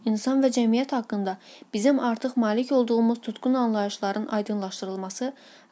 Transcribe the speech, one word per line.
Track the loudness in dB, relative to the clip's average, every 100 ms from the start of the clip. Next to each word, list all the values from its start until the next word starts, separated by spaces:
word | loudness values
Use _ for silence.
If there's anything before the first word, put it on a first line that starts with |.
| -2
insan | 0 0 2
və | 2
cəmiyyət | 4 2 2 0
haqqında | -4 -4 -4 -4 -6 -10 -20 -8
bizim | 0 2 2
artıq | 2 -2 -2 0
malik | 2 2 2
olduğumuz | 2 2 4 2 0
tutqun | -4 -4 0
anlayışların | 2 2 0 -2 -2 -4 -4 -2
aydınlaşdırılması | -4 -2 -4 -4 -8 -8 -6 -8 -6 -6 -8 -18 -20 -10